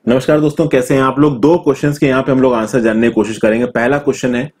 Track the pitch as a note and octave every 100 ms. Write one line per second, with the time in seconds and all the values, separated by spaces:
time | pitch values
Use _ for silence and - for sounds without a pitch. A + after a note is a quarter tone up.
0 | A2+ C3 - D3+ D3+ D3+ D3+ C3+ B2+ C3+
1 | C3+ C3 D#3 B2+ C#3 F3 D#3 C3 D3 D3
2 | C#3+ C3 C3+ C3 C3 A#2 A2 C3 A2+ A2
3 | A#2 A2+ G#2 A2 A2 A2+ B2 A#2+ A#2+ C#3+
4 | C#3+ A#2+ C3 A#2+ D3+ _